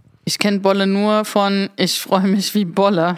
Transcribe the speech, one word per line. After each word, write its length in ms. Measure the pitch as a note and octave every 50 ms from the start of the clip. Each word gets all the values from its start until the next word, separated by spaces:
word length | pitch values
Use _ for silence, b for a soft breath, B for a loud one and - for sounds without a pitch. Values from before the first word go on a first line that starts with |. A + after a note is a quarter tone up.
| _ _ _ _ -
Ich 120 | - - -
kenn 220 | - G#3 G3+ F#3+
Bolle 260 | G3 G3 G3 G3 G3
nur 380 | G3 G3 G3+ G#3 G#3+ G#3+ G#3+ G#3+
von 460 | - - G#3 G3+ G3 G3 G3 G3 - -
Ich 220 | - F#3 E3+ - -
freu 220 | - - - F#3+
mich 340 | F#3+ G3 G3 G3+ F#3 - -
wie 120 | G#3+ G3+
Bolle. 500 | E3 - G3 G3 G3+ G#3 E3+ D#3+ F3 F3+